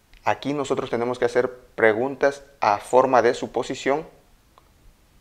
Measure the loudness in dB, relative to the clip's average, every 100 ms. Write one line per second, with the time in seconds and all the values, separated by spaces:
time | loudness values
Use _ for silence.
0 | _ -6 -4 -4 -4 -6 -4 -4 -4 -4
1 | -4 -2 0 0 -2 -6 -16 2 2 2
2 | -2 0 -2 -2 -12 _ 0 0 2 2
3 | 4 4 4 0 -4 -6 -6 -4 -2 -2
4 | -4 _ _ _ _ _ _ _ _ _
5 | _ _